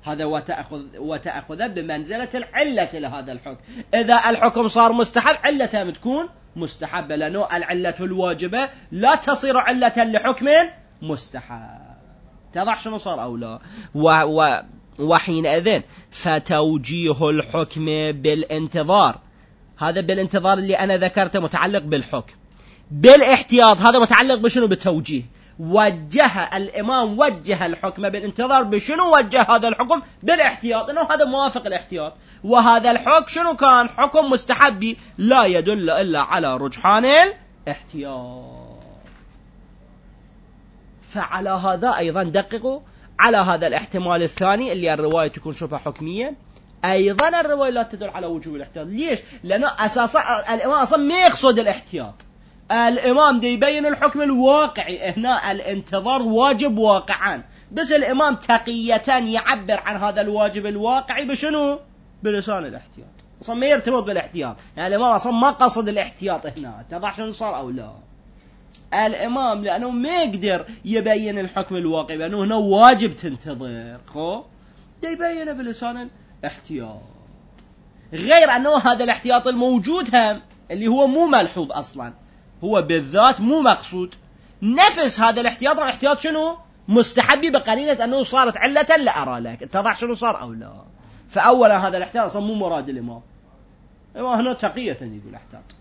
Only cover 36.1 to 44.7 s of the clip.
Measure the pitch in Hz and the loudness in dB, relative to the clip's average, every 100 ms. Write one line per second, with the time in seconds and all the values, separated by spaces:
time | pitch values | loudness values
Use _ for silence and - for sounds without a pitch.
36.1 | 156 139 180 156 127 139 - 180 208 247 | -2 0 0 0 -2 -6 -2 2 4 6
37.1 | 294 370 - - _ - 143 - 156 139 | 6 6 2 -18 _ -12 -12 -12 -12 -10
38.1 | 131 123 123 123 62 120 117 57 50 50 | -10 -12 -16 -18 -20 -20 -20 -20 -20 -20
39.1 | - - - - - 50 - - - - | -20 -20 -20 -20 -20 -20 -20 -20 -20 -20
40.1 | - - - - - - - - - - | -20 -20 -20 -20 -20 -20 -20 -20 -20 -14
41.1 | 214 175 180 196 190 190 185 233 - 170 | -10 -6 -6 -4 -2 -2 0 0 0 -2
42.1 | 160 180 160 196 220 240 277 - - - | -2 -4 -4 -6 -6 -6 -8 -12 -20 -20
43.1 | - 226 220 185 170 165 - - 190 180 | 0 2 4 2 0 0 -4 -6 -6 -2
44.1 | 175 170 - 190 202 262 | 0 -2 -2 0 0 -2